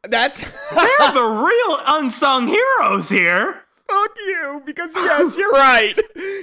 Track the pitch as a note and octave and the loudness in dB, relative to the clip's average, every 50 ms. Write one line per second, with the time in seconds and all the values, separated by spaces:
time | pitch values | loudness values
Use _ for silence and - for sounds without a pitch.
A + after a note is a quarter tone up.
0 | - G#3+ A3+ A3+ A#3+ C#4+ - - - - - - - - - D#4+ - A4+ C5 D5 | -6 -4 -2 0 0 -2 -4 -8 -16 -16 -14 -14 -12 -4 0 2 2 4 4 4
1 | D4+ C#4 C4+ C#4 A#3+ A3 A3 G#3+ C4 F4 A4+ A#4 B4 G4+ D#4 - - C4+ D4 D#4 | 4 4 4 2 0 0 0 0 0 2 2 2 0 0 -2 -2 0 0 0 0
2 | D4 B3+ A3 - D4+ C#4 C4 C4 A#3+ - - G#4 B4 C5+ C5 A4+ - - G3 G3 | 0 -4 -2 0 0 2 2 2 0 0 0 0 2 2 0 0 0 0 0 -2
3 | F3+ - - G3 F3 E3+ F3 F#3 A3+ F#4 - - _ _ _ _ _ - - G4 | -2 -2 0 0 2 2 2 0 -2 -4 -6 -10 _ _ _ _ _ -4 -2 -2
4 | G#4+ A4 - A#4 G#4 F#4+ F#4+ E4+ D#4+ C#4 C#4+ D4 C#4 C#4+ D4 - F4 E4 D#4+ F#4 | -2 -2 -6 -10 -8 -6 -6 -6 -6 -8 -10 -12 -14 -14 -12 -10 -12 -8 -6 -4
5 | F4 F4 D#4 C#4+ F4 D#4 B3 D#4+ G4 G#4 A#4+ C#4 C4+ C4+ B3+ A#3 G#3+ G#3+ - - | -2 0 2 2 2 0 0 -4 -2 2 4 6 6 6 6 4 4 2 0 -2
6 | G#4+ - - E4+ F4+ G4 G4 G4 | -4 -4 -6 -10 -10 -8 -8 -10